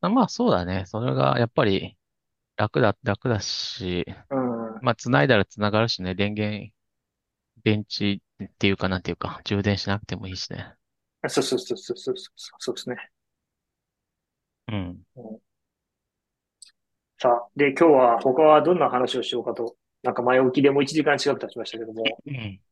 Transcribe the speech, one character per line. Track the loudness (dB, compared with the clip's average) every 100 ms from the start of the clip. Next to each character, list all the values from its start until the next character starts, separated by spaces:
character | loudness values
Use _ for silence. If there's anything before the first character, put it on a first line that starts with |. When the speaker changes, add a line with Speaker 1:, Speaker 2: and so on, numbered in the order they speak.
Speaker 1:
あ、 | 0
ま | 2
あ、 | 0
そ | 0 0
う |
だ | 0
ね。 | 0 -4 -6
そ | -4
れ | -2
が | 0 2 2
や |
っ | 0
ぱ | 2 2
り | 2 -2 _ _ _ _ _ _ -4
楽 | -2 2
だ、 | 2 0
楽 | -2 -2 0
だ | -2
し、 | -2 -8 -10 -8 -4 -4 -4 -10 -8
Speaker 2:
う |
ん。 | -6 -4 -6 -10 -6
Speaker 1:
ま | -4
あ、 |
繋 | -4 0 2
い | 4
だ | 4
ら |
繋 | 2 -2 0
が | 2
る | 0
し | -2
ね、 | -6
電 | -2 -4
源、 | -2 -6 -6 -12 _ _ _ _ _ _ _ _ _
電 | 0 0
池 | -2 -4 -4
っ | -4 _ _ -18 _
て | 0
い |
う | 0
か、 | -2
な | -4
ん |
て | -4
い |
う | -6
か、 | -8 -10
充 | -6 -2
電 | 0 -2
し | -2
な | -6
く | -6
て | -10
も | -10
い |
い | -12
し | -12
ね。 | -12 -14 _ _ _ _ _
Speaker 2:
あ、 | -4
そ | -2
う |
そ | -2 -4
う |
そ | -4
う | -10
そ | -8
う | -10
そ | -8
う、 | -8 -10 _ -20 _
そ | -10
う |
で | -10
す | -10
ね。 | -12 -14 _ _ _ _ _ _ _ _ _ _ _ _ _ _ _ -8
Speaker 1:
う |
ん。 | -6 -6 -12 _ -20
Speaker 2:
う | -18
ん。 | -18 _ _ _ _ _ _ _ _ _ _ _ _ -20 _ _ _ _ _
さ | 2
あ、 | 2 -2
で、 | 0 0 6
今 | 6
日 |
は | 8 6 4
他 | 2 4
は | 8 8
ど | 6
ん | 2
な | 2
話 | 2 0 -2
を |
し | -4
よ | -6
う |
か | -4
と、 | -6 -6 -8 _ _
な | -6
ん |
か | -2
前 | 2 4
置 | 4
き | 4
で | 4
も | 4
う |
一 | 0
時 | 0
間 | 0 2
近 | 0
く | -2
経 | -6
ち | -10
ま | -12
し |
た | -10
け |
ど | -10
も。 | -4 -4 -4 -12
Speaker 1:
う |
ん。 | -10 -10 -12 _